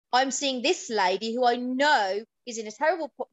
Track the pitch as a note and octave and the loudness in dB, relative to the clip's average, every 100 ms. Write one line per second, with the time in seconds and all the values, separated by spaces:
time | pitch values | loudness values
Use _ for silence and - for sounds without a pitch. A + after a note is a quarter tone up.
0 | _ B3 C4+ - C#4 B3+ C4+ F4+ - G#3+ | _ 0 2 0 -2 0 0 0 -2 0
1 | F#3 F#3+ A3+ A#3+ B3 B3 B3 B3+ D4 C4 | 0 0 -2 0 2 2 -2 0 4 4
2 | G3 G3+ A3+ _ A#3+ A3+ G#3+ - D#4 E4+ | 2 -4 -8 _ -12 -10 -10 -2 0 0
3 | C#4+ - - | -4 -10 -14